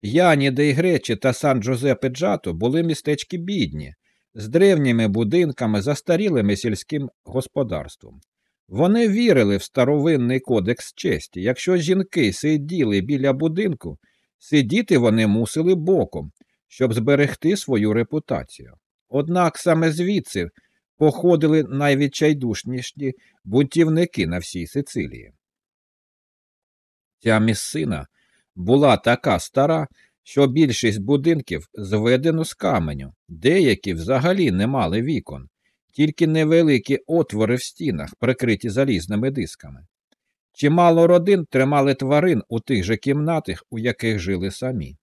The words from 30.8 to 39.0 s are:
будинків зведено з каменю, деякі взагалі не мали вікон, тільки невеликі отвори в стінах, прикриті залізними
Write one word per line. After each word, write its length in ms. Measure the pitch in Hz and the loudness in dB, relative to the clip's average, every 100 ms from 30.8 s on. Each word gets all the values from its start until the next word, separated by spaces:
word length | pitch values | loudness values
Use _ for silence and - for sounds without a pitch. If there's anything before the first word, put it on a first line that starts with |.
| 117 104 | -2 -2
будинків 680 | 101 143 151 160 123 85 - | 0 0 2 -2 -2 -8 -10
зведено 720 | - 98 104 113 127 156 160 | -14 -4 -2 2 2 2 -2
з 100 | 160 | -4
каменю, 600 | - 185 202 78 71 67 - _ | -4 -2 -2 -2 -6 -12 -18 _
деякі 680 | 82 120 180 151 95 101 | -2 2 4 2 0 -4
взагалі 560 | 82 82 131 160 196 156 | -6 -2 0 0 2 0
не 160 | 90 110 | 0 -2
мали 360 | 135 95 101 | -2 -2 -2
вікон, 460 | 127 139 - - 64 _ _ _ _ | -2 -4 -6 -18 -18 _ _ _ _
тільки 340 | - 151 151 160 | -2 -2 2 0
невеликі 720 | 160 156 165 160 131 98 135 - | 2 4 4 4 2 0 -4 0
отвори 480 | 165 151 107 110 | -2 0 -2 0
в 80 | 127 | -2
стінах, 520 | - - 160 82 78 - | -4 -8 -6 -4 -8 -4
прикриті 500 | 120 127 123 104 120 | -2 0 -2 -2 -2
залізними 640 | 101 139 98 | -2 0 -2